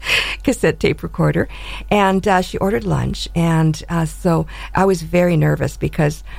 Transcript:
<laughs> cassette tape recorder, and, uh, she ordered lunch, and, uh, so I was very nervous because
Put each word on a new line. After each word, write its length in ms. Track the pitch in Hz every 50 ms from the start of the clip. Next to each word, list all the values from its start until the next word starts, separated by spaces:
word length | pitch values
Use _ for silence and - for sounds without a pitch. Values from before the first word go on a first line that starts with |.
<laughs> 420 | - - - - - - - - -
cassette 360 | 277 233 - - 160 156 -
tape 240 | - - 147 - -
recorder, 460 | 165 - - 160 151 147 170 226 - - - - - - - - -
and, 340 | 208 208 196 190 190 190 185
uh, 160 | 208 190 180
she 160 | 180 - - -
ordered 260 | - 196 220 233 214
lunch, 420 | 185 151 131 123 131 135 - - - -
and, 480 | 170 165 165 165 160 160 156 156 - - -
uh, 160 | 170 170 160
so 420 | 156 - - - 180 165 160 160 - - - - - -
I 120 | - 190
was 160 | 196 190 170
very 340 | 160 160 170 175 180 180 170
nervous 400 | 151 151 151 147 135 135 131 -
because 480 | - - 143 - - 151 151 151 - - - -